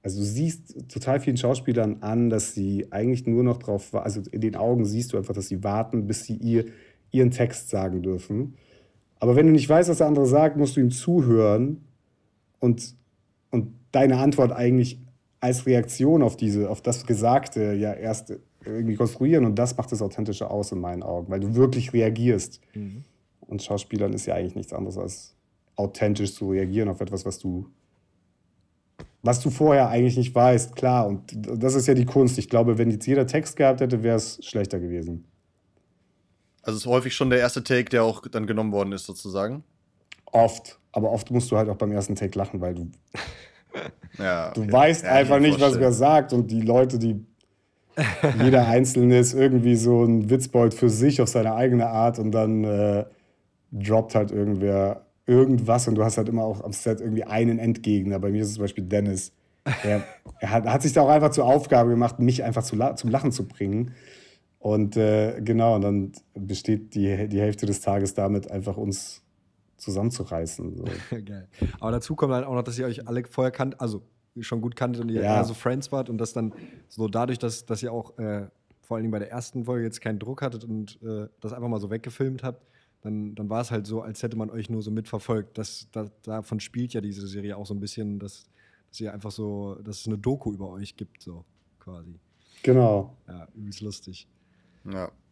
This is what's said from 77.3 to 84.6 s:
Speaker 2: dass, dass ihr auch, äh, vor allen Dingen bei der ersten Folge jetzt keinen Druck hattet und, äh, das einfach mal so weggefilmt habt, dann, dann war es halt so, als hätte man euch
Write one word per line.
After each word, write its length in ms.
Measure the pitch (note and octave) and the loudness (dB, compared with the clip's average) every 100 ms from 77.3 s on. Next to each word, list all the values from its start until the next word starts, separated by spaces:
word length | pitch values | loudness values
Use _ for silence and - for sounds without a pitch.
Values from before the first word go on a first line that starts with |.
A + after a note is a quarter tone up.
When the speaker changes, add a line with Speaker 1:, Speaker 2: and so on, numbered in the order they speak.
| B2 | -4
Speaker 2:
dass, 300 | A#2 G#2+ - | -6 -8 -8
dass 160 | G#2+ | -8
ihr 100 | A#2+ | -6
auch, 240 | A#2 - - | -10 -12 -10
äh, 300 | A2 G#2 G2 _ _ _ | -8 -8 -10 _ _ _
vor 160 | _ A2+ | _ -6
allen 60 | |
Dingen 80 | A2 | -4
bei 80 | G#2+ | -6
der 100 | G2+ | -8
ersten 360 | A#2+ A#2 C3 | -12 -10 -10
Folge 200 | A#2 B2 | -6 -4
jetzt 160 | A2+ A2 | -6 -8
keinen 160 | A2+ G#2 | -8 -8
Druck 240 | G#2+ C3+ | -10 -8
hattet 220 | C3+ A#2 | -8 -10
und, 360 | A#2 A2 G#2 - | -10 -10 -10 -14
äh, 240 | A2+ G#2+ G#2+ _ | -12 -10 -12 _
das 140 | G#2+ | -14
einfach 160 | B2 A#2+ | -10 -6
mal 100 | A2 | -6
so 120 | G2 | -6
weggefilmt 520 | A2+ B2 - C3+ C3 | -10 -10 -6 -6 -6
habt, 220 | C3 B2 _ _ _ _ | -12 -14 _ _ _ _
dann, 320 | G#2+ G#2+ G#2 | -10 -8 -10
dann 140 | G#2 G#2 | -10 -6
war 120 | A2+ | -6
es 100 | A#2+ | -4
halt 160 | A2+ G2+ | -6 -6
so, 140 | A2 | -8
als 220 | A2 G#2+ | -10 -10
hätte 120 | A#2 | -8
man 140 | A2 G#2+ | -6 -6
euch 200 | A2+ | -6